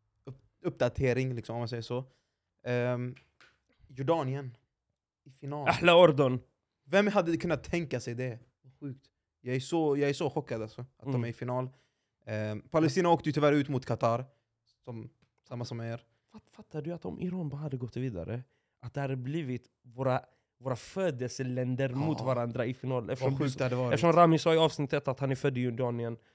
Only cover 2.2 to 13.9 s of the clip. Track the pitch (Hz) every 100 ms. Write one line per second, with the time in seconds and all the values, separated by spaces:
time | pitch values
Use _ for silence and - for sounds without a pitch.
2.2 | _ _ _ _ 123 123 123 123 123 131
3.2 | _ _ - _ _ _ - 131 139 165
4.2 | 131 139 131 - _ _ _ _ _ _
5.2 | - - 139 147 143 - 175 175 170 139
6.2 | 131 127 - _ _ _ 135 185 208 208
7.2 | 170 165 175 147 - 170 143 127 120 117
8.2 | 127 113 _ _ 135 - 143 127 _ _
9.2 | _ _ 120 131 131 170 156 143 143 139
10.2 | 147 151 131 113 110 - 131 _ 143 127
11.2 | 117 - 123 127 131 _ _ _ _ _
12.2 | - 107 107 107 - 160 160 180 175 170
13.2 | 156 143 147 147 143 127 -